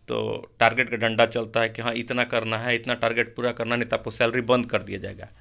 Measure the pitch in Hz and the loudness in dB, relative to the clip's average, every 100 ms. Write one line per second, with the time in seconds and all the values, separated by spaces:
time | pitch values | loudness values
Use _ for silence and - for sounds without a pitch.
0 | - 117 110 107 - - 113 117 120 113 | -6 -4 -2 -6 -6 4 4 4 0 0
1 | 113 110 117 123 110 117 113 113 117 117 | 0 4 4 2 -2 0 0 -2 -4 -4
2 | 117 123 120 123 110 110 120 117 120 120 | -4 -2 0 0 -2 -2 0 -2 0 0
3 | 117 117 113 - 120 120 117 120 117 113 | 0 0 -2 -2 -4 -2 -2 -2 0 -2
4 | - - 120 123 123 123 123 110 95 98 | -4 0 2 2 4 2 4 -2 -2 -8
5 | 95 98 95 - | -8 -12 -16 -14